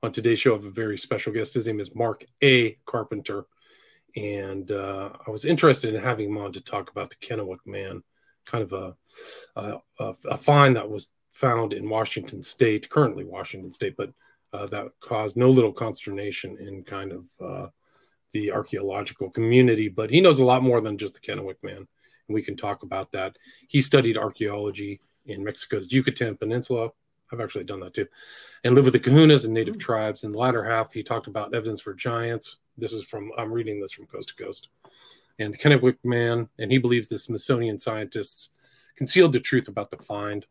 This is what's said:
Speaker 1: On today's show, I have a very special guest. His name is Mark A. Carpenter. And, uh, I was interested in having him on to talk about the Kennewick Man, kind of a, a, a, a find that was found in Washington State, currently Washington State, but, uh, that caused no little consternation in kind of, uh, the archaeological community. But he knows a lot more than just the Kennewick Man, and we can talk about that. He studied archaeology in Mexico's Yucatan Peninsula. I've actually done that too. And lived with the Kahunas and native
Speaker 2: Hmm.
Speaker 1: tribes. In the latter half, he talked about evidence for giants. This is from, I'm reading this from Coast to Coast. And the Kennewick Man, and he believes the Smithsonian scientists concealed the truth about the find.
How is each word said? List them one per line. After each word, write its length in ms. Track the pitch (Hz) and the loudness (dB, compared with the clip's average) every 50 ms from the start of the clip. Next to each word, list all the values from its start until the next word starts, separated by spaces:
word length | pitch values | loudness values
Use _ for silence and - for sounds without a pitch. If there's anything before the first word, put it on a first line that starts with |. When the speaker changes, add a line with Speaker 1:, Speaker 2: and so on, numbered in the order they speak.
| - | -6
Speaker 1:
On 80 | 113 | -6
today's 280 | - - 113 117 113 107 | -6 0 2 2 2 4
show, 120 | - 131 | 4 2
I 60 | 113 107 | 2 2
have 80 | 101 | -2
a 40 | 104 | -10
very 280 | 98 113 113 107 104 92 | -8 -6 -4 -4 -4 -6
special 340 | - - - 104 - - | -4 -6 -6 -4 -4 -4
guest. 220 | 107 113 107 - - | -4 -4 -6 -4 -4
His 120 | 123 110 | -4 -2
name 140 | 113 110 104 | -2 -4 -4
is 160 | 101 95 - | -6 -8 -4
Mark 300 | 110 120 113 104 - - _ _ _ - | -2 -2 -2 -2 -6 -10 _ _ _ 6
A. 280 | 139 131 127 120 110 - _ _ | 6 6 6 6 2 -2 _ _
Carpenter. 600 | - - 120 107 - - 104 - - 104 101 92 _ _ _ _ _ _ _ _ _ _ _ _ _ _ - | -8 -6 -6 -6 -4 -8 -10 -8 -8 -10 -10 -10 _ _ _ _ _ _ _ _ _ _ _ _ _ _ -8
And, 520 | 104 107 104 101 98 95 95 98 95 90 | -8 -6 -6 -6 -6 -8 -8 -10 -6 -6
uh, 420 | 107 101 98 98 98 95 98 101 - - - | -6 -6 -4 -6 -6 -8 -8 -10 -12 -14 -12
I 60 | - | -10
was 140 | 107 107 - | -10 -6 0
interested 500 | 147 170 147 - 160 131 - - 113 107 | 0 2 6 6 6 6 6 2 -2 -4
in 80 | 107 98 | -2 -2
having 240 | 127 120 110 107 101 | -4 -4 -2 -2 -4
him 100 | 104 107 | -4 -4
on 140 | 101 101 | -6 -8
to 80 | - 98 | -10 -12
talk 320 | 82 - - 101 95 - | -14 -8 -8 -8 -8 -8
about 180 | _ 104 92 - | _ -10 -10 -10
the 60 | - _ - | -12 _ -12
Kennewick 400 | - 120 107 104 95 92 90 _ | -8 -8 -8 -6 -8 -10 -14 _
Man, 380 | - 98 98 98 95 95 92 - _ _ _ _ _ _ _ _ | -14 -12 -10 -10 -10 -12 -14 -16 _ _ _ _ _ _ _ _
kind 160 | - - 120 | -8 -6 -6
of 120 | 110 92 95 | -4 -4 -6
a, 220 | 95 95 92 92 _ _ _ _ - - - - - - _ _ | -8 -8 -10 -14 _ _ _ _ -20 -18 -18 -18 -18 -20 _ _
a, 220 | - 101 104 - - _ _ _ _ | -10 -10 -8 -10 -12 _ _ _ _
a, 140 | - 101 - - - | -10 -10 -10 -10 -6
a 120 | - - - | -6 -6 0
find 380 | - - 147 147 143 135 127 | 4 6 8 8 10 8 8
that 140 | 117 104 107 | 4 2 -4
was 180 | 107 104 - _ _ _ _ _ | -8 -10 -10 _ _ _ _ _
found 400 | _ - - 131 120 113 113 107 | _ -2 0 0 2 2 0 -2
in 160 | 101 101 104 107 | -4 -6 -6 -2
Washington 560 | 110 110 110 - - - - - - 95 90 | -2 -2 -2 -2 -4 -10 -10 -10 -12 -10 -8
State, 460 | - - - 127 113 107 107 - - | -10 0 2 2 4 4 0 -4 -2
currently 340 | - 151 151 120 98 - 95 | 2 2 2 2 2 -4 -10
Washington 480 | 92 90 92 95 - - 98 92 92 | -12 -10 -10 -10 -10 -10 -14 -14 -14
State, 240 | 90 - - 98 - | -10 -6 -6 -6 -4
but, 160 | - 98 98 - _ _ _ _ _ _ _ | -6 -8 -8 -8 _ _ _ _ _ _ _
uh, 140 | - 98 101 | -12 -10 -10
that 220 | 98 104 104 101 - _ _ | -8 -8 -8 -10 -10 _ _
caused 380 | - - 120 107 107 107 95 117 | -10 -6 -4 -2 -2 -2 0 4
no 120 | 123 127 | 6 8
little 220 | 131 127 120 107 | 8 8 6 4
consternation 840 | 98 - 117 110 107 - - - 98 98 101 104 95 - - 98 87 82 | 2 -2 -6 -6 -6 -8 -10 -10 -8 -8 -8 -8 -8 -8 -10 -12 -14 -14
in 240 | 95 98 98 98 87 | -14 -14 -14 -14 -14
kind 300 | - 101 98 98 98 90 | -12 -12 -10 -10 -10 -12
of, 120 | 87 87 87 _ _ | -14 -16 -20 _ _
uh, 280 | 95 90 92 92 92 90 _ _ _ _ _ _ _ _ _ _ _ _ _ | -12 -10 -10 -10 -10 -12 _ _ _ _ _ _ _ _ _ _ _ _ _
the 180 | 107 104 104 | -4 -4 -2
archaeological 800 | 95 104 104 - - 98 98 98 95 101 101 - - _ 101 95 | -2 -4 -4 -4 -6 -6 -4 -4 -4 -4 -6 -6 -8 _ -10 -8
community. 580 | - - 113 113 120 127 127 123 113 107 110 104 | -4 -2 2 4 6 8 8 6 6 2 0 -4
But 220 | 95 98 110 107 | -2 -4 -4 4
he 100 | 117 160 | 4 4
knows 200 | 190 185 151 127 | 4 4 4 4
a 60 | 131 | 4
lot 160 | 127 123 127 | 4 4 4
more 200 | 131 131 123 117 | 4 2 2 2
than 160 | 107 110 104 98 | 0 -2 -6 -6
just 160 | 104 98 - | -8 -10 -10
the 80 | - | -12
Kennewick 420 | _ - 104 101 98 95 92 _ - | _ -10 -8 -8 -8 -10 -12 _ -14
Man, 140 | 98 98 98 | -14 -14 -14
and 100 | 95 _ _ _ _ _ _ _ _ _ | -18 _ _ _ _ _ _ _ _ _
we 140 | 107 110 | -4 -4
can 160 | - - 101 - | -4 -4 -8 -6
talk 260 | - 104 101 - - | -4 -6 -6 -6 -8
about 300 | 92 101 95 95 _ _ | -8 -6 -6 -6 _ _
that. 240 | 101 95 95 - _ _ - - - _ _ | -4 -4 -4 -6 _ _ -20 -20 -20 _ _
He 100 | - 143 | 2 2
studied 380 | 131 - - 143 127 120 110 110 | 4 6 6 6 6 6 2 0
archaeology 840 | 104 107 98 - 110 104 101 104 104 104 95 101 101 101 101 98 _ _ _ _ _ | -2 -4 -4 -4 -4 -4 -4 -4 -4 -6 -6 -6 -8 -10 -10 -12 _ _ _ _ _
in 180 | - 107 98 98 | -14 -10 -8 -8
Mexico's 480 | 104 101 - - - - 104 95 92 | -8 -8 -10 -8 -6 -6 -6 -4 0
Yucatan 440 | 127 135 127 - 117 - 127 113 104 - | 2 2 2 2 -2 -2 -4 -4 -4 -6
Peninsula. 520 | - 104 113 123 117 - 127 120 113 113 _ _ _ _ _ _ _ _ | -4 -4 -4 -4 -2 -4 -4 -4 -4 -6 _ _ _ _ _ _ _ _
I've 100 | - 117 | -12 -10
actually 240 | 113 98 - 107 92 | -10 -8 -8 -10 -10
done 160 | 90 104 95 | -10 -10 -12
that 120 | 92 90 _ | -12 -10 _
too. 140 | - 101 - _ _ - - - - - - - - _ | -6 -6 -6 _ _ -20 -20 -20 -20 -20 -20 -20 -4 _
And 100 | 120 123 | 6 8
lived 120 | 135 135 | 8 8
with 80 | 127 - | 8 6
the 60 | 117 | 4
Kahunas 460 | - 127 131 147 160 156 151 135 120 | 4 8 8 10 10 10 8 8 6
and 80 | 110 113 | 2 0
native 220 | 113 110 98 - | 0 0 -2 -4
Speaker 2:
Hmm. 40 | - | -8
Speaker 1:
tribes. 440 | - - 117 110 107 107 104 - - | -4 -2 -2 0 0 -2 -4 -6 -8
In 80 | 107 | -8
the 80 | 104 104 | -4 0
latter 240 | 120 127 123 117 101 | 2 2 2 0 0
half, 280 | 110 113 113 113 - | 0 0 -2 -2 -2
he 120 | - 117 104 | -6 -10 -6
talked 240 | - 117 113 - - | -4 -6 -6 -6 -6
about 260 | 98 110 104 - - | -6 -6 -6 -4 -4
evidence 280 | 117 107 113 110 98 | -4 -4 -4 -6 -6
for 120 | - - 98 | -8 -12 -12
giants. 640 | 90 - 127 117 117 117 117 117 110 - - - _ _ _ _ - | -6 -6 -4 -4 -2 -4 -4 -4 -6 -8 -10 -14 _ _ _ _ -10
This 140 | 117 110 117 | -8 -8 -8
is 100 | 110 95 | -8 -12
from, 260 | - - 110 101 110 113 - | -10 -12 -12 -12 -10 -8 -8
I'm 140 | 117 107 | -8 -4
reading 280 | 113 117 113 110 104 104 | -4 -4 -4 -4 -6 -8
this 120 | 98 95 | -8 -10
from 160 | - - 104 _ | -12 -16 -20 _
Coast 220 | - 98 98 - | -14 -14 -14 -14
to 140 | - _ 98 | -14 _ -12
Coast. 260 | 98 98 - - - _ _ _ - _ _ _ - - - _ _ _ _ | -12 -12 -12 -16 -18 _ _ _ -20 _ _ _ -20 -20 -20 _ _ _ _
And 160 | 110 104 101 | -8 -8 -8
the 40 | - | 2
Kennewick 380 | - 151 147 131 120 127 123 _ _ | 4 6 6 6 6 4 2 _ _
Man, 460 | 123 123 120 117 117 117 117 117 - _ - | -2 0 0 0 0 0 -2 -4 -6 _ -10
and 140 | 117 101 | -2 0
he 80 | 127 135 | 2 2
believes 300 | 120 123 120 120 110 - | 4 2 2 2 0 -2
the 100 | 113 104 | -6 -8
Smithsonian 580 | - - 117 107 - - 135 120 117 113 107 101 | -6 -6 -6 -6 -2 0 0 0 0 -2 -2 -4
scientists 720 | - - 113 107 107 95 - 113 101 - - - - - _ _ _ _ _ _ _ _ _ | -4 -6 -4 -6 -6 -6 -6 -8 -8 -6 -8 -8 -10 -10 _ _ _ _ _ _ _ _ _
concealed 380 | - 135 127 - 180 175 165 127 | -6 -2 2 6 8 8 8 8
the 60 | 123 | 2
truth 280 | 123 - - 123 113 - | 0 2 0 0 0 0
about 240 | 101 104 101 - | -8 -8 -8 -8
the 60 | - - | -10 -18
find. 500 | - - 107 104 104 104 104 104 101 _ | -12 -10 -8 -6 -6 -6 -6 -8 -8 _